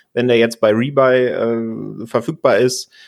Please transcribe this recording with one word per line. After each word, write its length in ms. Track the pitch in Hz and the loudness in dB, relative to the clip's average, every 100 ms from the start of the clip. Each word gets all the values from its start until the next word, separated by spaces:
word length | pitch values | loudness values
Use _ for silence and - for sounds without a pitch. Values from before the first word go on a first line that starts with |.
| _ | _
wenn 140 | 120 123 | -4 2
der 100 | 117 | 2
jetzt 240 | 113 - | 2 2
bei 80 | 110 | 0
Rebuy, 600 | 107 135 139 131 127 127 | 2 0 0 2 2 0
äh, 760 | - 117 117 113 110 104 - 113 | -2 -2 -2 -6 -8 -12 -12 -6
verfügbar 540 | 120 113 160 135 104 | -6 -6 -2 0 2
ist. 320 | 127 - - _ | 2 -2 -12 _